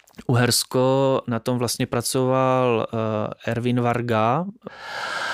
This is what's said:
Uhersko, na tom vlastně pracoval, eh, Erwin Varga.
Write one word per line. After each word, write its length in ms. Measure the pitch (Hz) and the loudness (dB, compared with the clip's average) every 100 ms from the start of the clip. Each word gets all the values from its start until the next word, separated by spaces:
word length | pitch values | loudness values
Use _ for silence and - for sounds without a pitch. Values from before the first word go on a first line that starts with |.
| _ - - | _ -10 0
Uhersko, 960 | 120 120 113 - 127 131 135 135 131 - | 2 4 2 0 2 2 4 2 0 -2
na 120 | 113 | -4
tom 200 | 127 123 | -2 -2
vlastně 280 | 120 - 127 | -2 -2 -2
pracoval, 1000 | 123 - 131 127 131 131 127 127 113 - | -2 -2 0 2 2 2 2 2 2 0
eh, 640 | 113 110 107 107 - - | -2 -2 -2 -4 -6 -6
Erwin 300 | 117 120 123 | -2 0 0
Varga. 640 | 120 120 120 110 113 143 190 208 - - - - - - - | 0 0 0 2 2 0 -2 -10 -16 -16 -14 -10 -8 -6 -6